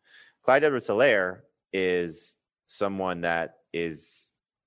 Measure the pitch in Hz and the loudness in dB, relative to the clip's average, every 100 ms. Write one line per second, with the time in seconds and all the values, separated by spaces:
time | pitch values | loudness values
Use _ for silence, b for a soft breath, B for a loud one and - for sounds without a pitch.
0 | b b b b - 135 151 127 - 104 | b b b b 2 4 4 2 0 4
1 | 139 104 92 98 _ _ _ 95 92 90 | 4 4 0 -4 _ _ _ -2 0 0
2 | 85 78 - - _ _ - - 101 95 | -2 -8 -14 -18 _ _ -12 -4 -4 -2
3 | 92 87 85 85 78 - _ 82 82 76 | -4 -2 0 0 -2 -10 _ -6 -6 -6
4 | - - - _ _ _ | -10 -10 -12 _ _ _